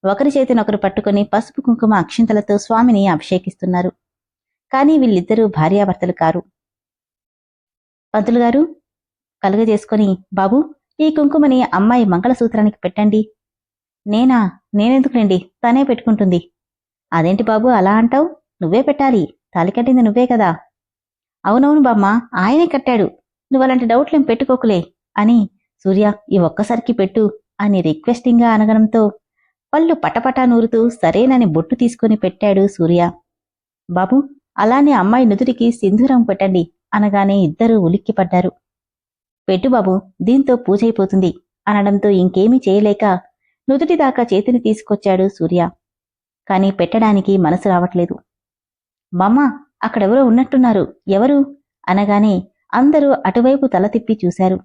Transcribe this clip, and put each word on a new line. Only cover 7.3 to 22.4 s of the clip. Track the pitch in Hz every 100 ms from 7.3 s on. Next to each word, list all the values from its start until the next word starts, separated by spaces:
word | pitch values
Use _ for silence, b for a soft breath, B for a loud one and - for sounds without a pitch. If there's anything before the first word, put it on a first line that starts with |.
| _ _ _ _ _ _ _ _
పంతులు | 214 208 233
గారు | 233 254 320 - _ _ _ _ _ _
కలుగజేసుకొని, | 196 202 226 208 - 214 202 190 _
"బాబు, | 196 190 247 311 - _ _
ఈ | 311
కుంకుమని | 311 285 311 294 254
అమ్మాయి | 247 180 208 247
మంగళసూత్రానికి | 214 175 220 254 233 220 208 208
పెట్టండి." | 185 196 214 214 214 _ _ _ _ _ _ _ 202
"నేనా? | 208 254 247 196 - _
నేనెందుకులేండి, | 202 220 262 269 247 208 185 - _ 240
తనే | 247
పెట్టుకుంటుంది." | 277 233 - 214 196 175 - _ _ _ _ _ _
"అదేంటి | 170 165 202
బాబు | 220 220 240
అలా | 233 185 214
అంటావు? | 233 269 330 - _ _
నువ్వే | 165 208
పెట్టాలి, | 269 285 269 226 151 _ _
తాళి | 180 175
కట్టింది | 233 240 254
నువ్వే | 226 214 247
కదా." | 240 190 170 _ _ _ _ _ _ _ _ -
"అవునవును | 226 285 302
బామ్మ, | 262 220 196 226 233
ఆయనే | 180